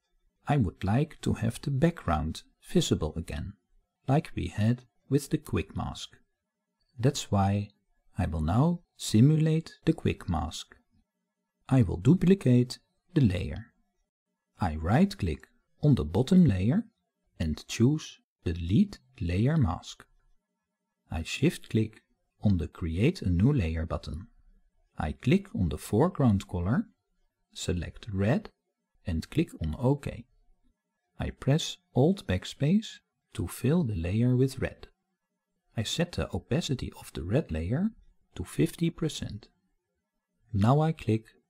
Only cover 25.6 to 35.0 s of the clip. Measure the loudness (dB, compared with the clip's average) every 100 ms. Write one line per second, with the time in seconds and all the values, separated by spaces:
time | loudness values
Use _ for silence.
25.6 | -2 -4 -2 0 0 2 2 2 0 -4
26.6 | -2 -2 -2 _ _ _ _ _ _ -12
27.6 | -6 -4 -6 -12 -8 -2 0 0 -2 _
28.6 | _ _ _ _ -6 -6 -4 -2 -2 -2
29.6 | -6 -2 0 0 -4 -12 -14 _ _ _
30.6 | _ _ _ _ _ -8 -8 -4 0 0
31.6 | 0 -10 _ 2 2 2 -2 -4 -4 -4
32.6 | 0 2 0 -12 _ _ _ -8 -8 -4
33.6 | 0 2 0 -2 -2 0 2 4 2 0
34.6 | -6 -6 -20 _